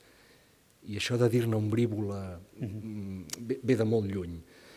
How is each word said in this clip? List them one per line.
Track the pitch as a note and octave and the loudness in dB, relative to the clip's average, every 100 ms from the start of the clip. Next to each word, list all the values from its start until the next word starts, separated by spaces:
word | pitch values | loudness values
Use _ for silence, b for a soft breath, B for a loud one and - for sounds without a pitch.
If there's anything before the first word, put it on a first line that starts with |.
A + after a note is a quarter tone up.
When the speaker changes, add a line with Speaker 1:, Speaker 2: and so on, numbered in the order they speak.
| b b b b b b b _ | b b b b b b b _
Speaker 1:
I | - G2+ | -8 -4
això | - A#2+ | 0 4
de | A#2+ | 4
dir-ne | A#2+ A#2 A2 | 4 4 2
ombrívola, | G#2+ A2+ A#2 G#2+ G2+ G2 F#2+ F2 F#2 | 2 2 2 0 -2 -4 -8 -10 -14
Speaker 2:
Mhm. | - A2 | -8 -8
Speaker 1:
mm, | G#2+ A2 G#2 G2 F#2+ E2 - A#2 | -6 -8 -8 -8 -8 -10 -8 -6
ve, | C3+ | -2
ve | A#2 A#2+ | 2 2
de | A2 | 4
molt | A2+ G2 | 2 2
lluny. | G2 F2 E2 - B B | -2 -4 -10 -14 B B